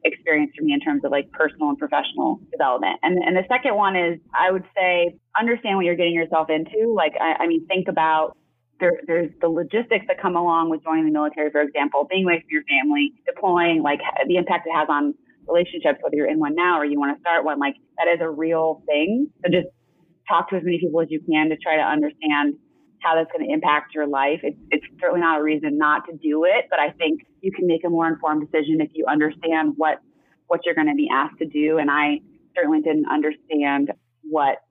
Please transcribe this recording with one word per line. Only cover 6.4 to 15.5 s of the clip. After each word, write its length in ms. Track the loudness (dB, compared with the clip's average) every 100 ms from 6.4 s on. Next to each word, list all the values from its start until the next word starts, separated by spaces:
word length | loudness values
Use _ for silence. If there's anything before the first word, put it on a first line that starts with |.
| 0
into. 420 | -2 -2 -2 0
Like, 220 | 2 0 0
I, 240 | -2 0
I 20 | 0
mean, 180 | -2 -2
think 200 | -4 -2
about 480 | 0 2 2 0 -6 _ _ _ _
there, 200 | 0 0 0
there's 240 | -2 -2 -2
the 80 | -2
logistics 580 | 0 -2 -2 0 -2 0
that 120 | -2
come 160 | 0 0
along 340 | 2 2 2
with 120 | -2
joining 240 | -2 0 2
the 60 |
military, 380 | 2 0 -2 -2
for 120 | 0
example, 440 | 0 0 0 0 0
being 140 | 0
away 180 | 2 0
from 80 | 0
your 160 | -6 -2
family, 480 | 0 0 0 -2 -4
deploying, 580 | -8 -4 0 2 2 2
like, 180 | 0 -2 -4 -4 0
the 100 | 0
impact 300 | 2 -2 -2
it 80 |
has 140 | -2 0
on 240 | 0 0 -4 _ _
relationships, 500 | 0